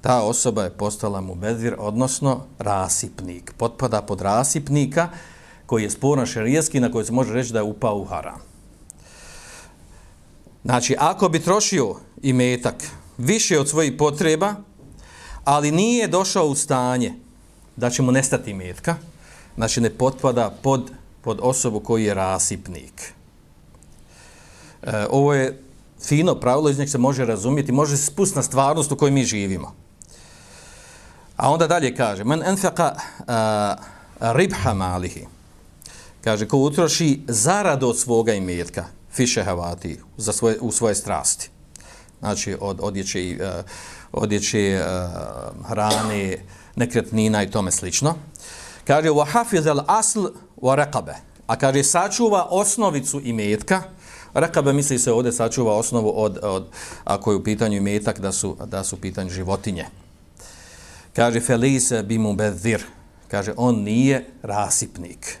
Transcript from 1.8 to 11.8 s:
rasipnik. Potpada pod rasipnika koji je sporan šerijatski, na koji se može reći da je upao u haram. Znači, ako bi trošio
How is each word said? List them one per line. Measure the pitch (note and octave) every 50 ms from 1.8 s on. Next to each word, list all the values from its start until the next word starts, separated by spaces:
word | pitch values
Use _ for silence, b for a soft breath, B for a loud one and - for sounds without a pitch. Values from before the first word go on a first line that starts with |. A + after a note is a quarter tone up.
| G#2 G#2 G#2 A2+ B2+ B2+ - - - C#3 B2+ - - - - -
rasipnik. | G#2 G#2 G2+ G2 F#2 F#2 - - - G2 - - F#2+ F2+ F2 F2 - - -
Potpada | - A#2 A#2 - - C3 B2 A2+ G#2+ G2+
pod | - G#2 F#2
rasipnika | F2+ G2 G2+ A2+ C3 C#3 - D#3+ C#3+ C#3 C#3 D3 C#3+ - D3 E3 E3+ F3 F3 B B B B B B B B B B
koji | - B2 A2+ G#2+
je | G2+
sporan | - - - C3+ D3 C#3 B2
šerijatski, | A#2+ - A#2 G#2+ A#2 C3+ D#3 D#3 D3 - C#3+
na | B2 A#2+ B2
koji | A#2 G#2+
se | G2+ A2+
može | B2 C3 G#2 A2
reći | B2 B2+ A2+ A2+
da | A2+
je | G#2+
upao | G#2 G#2 G#2 - A#2 G#2 G2+
u | F#2+
haram. | - G2 D#2+ - - - - - - - - - - - - - - - B B B B B B B B B B B B B B B B B B B B B B B B B B B B - - - - - -
Znači, | A#2 B2+ B2 A#2+ - C3 C3
ako | D3 D#3+ G3 G3 G3+ F3+
bi | D#3 E3
trošio | - E3 F#3 G#3+ G#3+ - G3+ F3